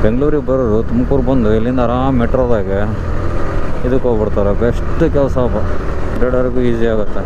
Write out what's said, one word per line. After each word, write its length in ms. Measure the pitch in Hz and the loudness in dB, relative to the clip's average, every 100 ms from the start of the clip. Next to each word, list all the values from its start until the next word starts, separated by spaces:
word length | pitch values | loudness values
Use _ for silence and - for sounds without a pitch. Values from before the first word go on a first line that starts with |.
ಬೆಂಗಳೂರಿಗೆ 420 | 113 120 147 151 123 | 0 0 0 0 0
ಬರೋರು 280 | 131 123 107 113 | 0 0 0 0
ತುಮಕೂರು 340 | 117 127 143 127 | -2 0 0 2
ಬಂದು 180 | 135 107 110 | 2 2 2
ಇಲ್ಲಿಂದ 240 | 113 127 120 | 0 0 0
ಆರಾಮ್ 280 | 123 131 131 | 0 0 0
ಮೆಟ್ರೋದಾಗ 480 | 117 127 123 117 95 98 104 107 - - - - - - - - 131 | 2 0 0 -2 -2 -2 -2 -2 -2 -2 -2 0 0 0 0 0 0
ಇದಕ್ಕೆ 180 | 131 127 | 0 0
ಹೋಗ್ಬಿಡ್ತಾರೆ, 440 | 113 107 107 101 98 | 0 0 0 0 0
ಬೆಸ್ಟ್ 400 | 113 - - - 165 147 | 0 0 -2 0 0 0
ಕೆಲಸ 200 | 139 131 123 | 0 0 0
ಅಪ್ಪ, 100 | 104 - - - - - | 0 0 0 0 -2 -2
ಅಡ್ಡಾಡೋರ್ಗೂ 480 | - 123 127 127 123 123 | 0 0 0 0 0 0
ಈಸಿ 180 | 117 117 | 2 0
ಆಗುತ್ತೆ. 300 | 110 101 98 | 2 0 0